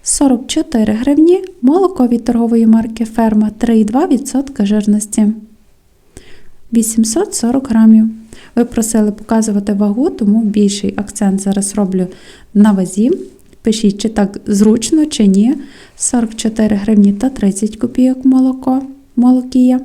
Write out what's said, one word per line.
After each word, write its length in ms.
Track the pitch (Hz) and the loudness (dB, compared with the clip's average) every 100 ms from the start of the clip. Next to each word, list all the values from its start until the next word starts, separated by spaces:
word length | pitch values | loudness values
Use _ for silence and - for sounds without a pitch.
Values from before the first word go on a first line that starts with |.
Сорок 420 | - - 277 240 262 | -6 0 0 0 -2
чотири 460 | 311 - 226 214 | -6 -2 -2 0
гривні 520 | 220 254 294 320 381 381 - | 0 0 2 4 2 -2 -2
молоко 440 | 247 339 370 - 247 | 0 2 0 0 0
від 180 | 240 | 0
торгової 420 | 233 233 233 233 226 | 0 -2 0 2 4
марки 380 | 220 226 226 | 2 0 -6
Ферма, 460 | 220 - 226 214 214 - | -6 0 0 2 0 -2
три 200 | 240 226 | 0 2
і 60 | |
два 220 | 208 247 370 | 2 0 0
відсотка 600 | 262 - 262 277 - 202 | -2 -2 -6 -6 -4 0
жирності. 600 | 208 208 208 208 - 208 214 - - _ _ _ _ _ - - - - - - | 0 0 -2 -2 0 0 -2 -12 -20 _ _ _ _ _ -20 -20 -20 -20 -20 -2
Вісімсот 640 | 226 214 - 220 330 403 | -2 0 -2 0 -2 -4
сорок 340 | - 233 262 269 | -4 -2 -2 0
грамів. 420 | 220 220 220 220 - - - - - | 4 6 6 4 -4 -18 -20 -6 -2
Ви 80 | |
просили 480 | 240 240 226 220 214 | -2 -2 -2 0 -2
показувати 600 | 208 - 226 220 202 202 | -4 -2 -2 0 -2 -2
вагу, 380 | 202 208 208 311 | 0 0 0 -2
тому 320 | - 202 220 | 0 0 2
більший 520 | 214 208 202 196 196 202 | 0 2 0 0 -6 -6
акцент 440 | 208 - 202 190 | -10 -2 -2 0
зараз 340 | 196 196 196 | -2 -2 -2
роблю 320 | 208 190 185 180 - - - - | -2 -2 -2 -4 -8 -20 -20 -4
на 180 | 202 214 | 2 4
вазі. 380 | 190 185 - 233 381 - - _ _ | 2 -2 -2 -2 -2 -6 -20 _ _
Пишіть, 380 | 226 220 202 202 | -4 0 -2 -2
чи 80 | 220 | -4
так 320 | 220 196 - - | -2 -4 -4 -4
зручно, 600 | 202 220 226 - 320 302 | 2 2 2 0 0 0
чи 200 | - 202 | 2 2
ні. 280 | 190 226 294 - - - - | 4 2 -2 -8 -20 -20 -10
Сорок 400 | - 247 226 - | -4 -2 -4 -4
чотири 400 | 226 226 214 202 | -6 0 0 0
гривні 360 | 208 214 202 | 2 4 4
та 180 | 202 262 | 2 -4
тридцять 460 | 262 196 196 214 - | -2 -2 -2 -6 -4
копійок 480 | 247 - 254 262 | -6 0 0 2
молоко, 580 | 262 262 262 254 - 262 269 - _ - | 2 2 2 -2 -4 -4 -6 -18 _ 0
Молокія. 640 | 247 254 247 254 254 254 | 2 2 0 2 2 2